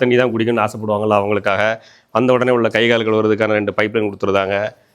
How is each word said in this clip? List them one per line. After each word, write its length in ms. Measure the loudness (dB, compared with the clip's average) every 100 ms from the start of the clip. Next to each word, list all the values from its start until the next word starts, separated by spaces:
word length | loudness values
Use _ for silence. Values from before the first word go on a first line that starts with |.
தண்ணி 140 | 2 2
தான் 120 | 2
குடிக்கணும்னு 300 | 0 -2 0 -2
ஆசைப்படுவாங்கல்ல, 500 | -4 -4 -2 0 0
அவங்களுக்காக. 420 | 0 -2 0 0 0 -2 -10 _ _ -2
வந்த 120 | 2 2
உடனே 160 | 2 2
உள்ள 100 | 0 0
கை 80 | 2
கால் 160 | 2 0
கழுவுறதுக்கான 480 | 0 2 0 0 0
ரெண்டு 120 | -2 -2
பைப் 160 | -2 -2
லைன் 120 | -4
கொடுத்துருந்தாங்க. 480 | -4 -2 0 0 -2 -4 -10 _